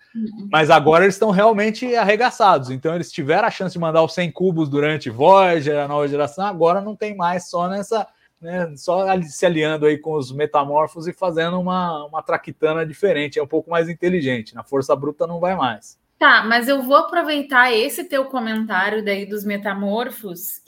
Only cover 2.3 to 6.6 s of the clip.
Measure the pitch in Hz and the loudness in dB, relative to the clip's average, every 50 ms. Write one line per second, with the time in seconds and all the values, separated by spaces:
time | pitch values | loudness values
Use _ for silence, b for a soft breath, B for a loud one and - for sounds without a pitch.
2.3 | - - 226 196 175 143 131 123 131 131 - 160 165 175 165 - - - 143 135 | 2 4 4 4 4 4 2 -4 -8 -6 -4 -4 -4 -4 -6 -8 -8 -4 -2 0
3.3 | 160 190 226 220 - - 190 180 - 180 165 160 156 165 165 156 - 185 175 165 | 2 2 2 0 -2 -4 -6 -6 -6 -4 -4 0 2 2 2 2 0 -4 -4 -4
4.3 | - - 180 190 170 160 156 139 139 143 143 151 156 143 - 131 107 117 143 175 | -2 -2 0 0 0 0 0 0 0 0 0 0 0 -2 -4 -6 -2 2 6 8
5.3 | 190 196 190 180 170 165 135 147 147 147 143 143 147 147 147 143 143 143 147 143 | 8 8 6 6 4 2 0 0 0 0 -2 -2 -2 -2 0 0 0 0 -2 -2
6.3 | - - 190 208 190 160 | -2 -4 -4 -4 0 2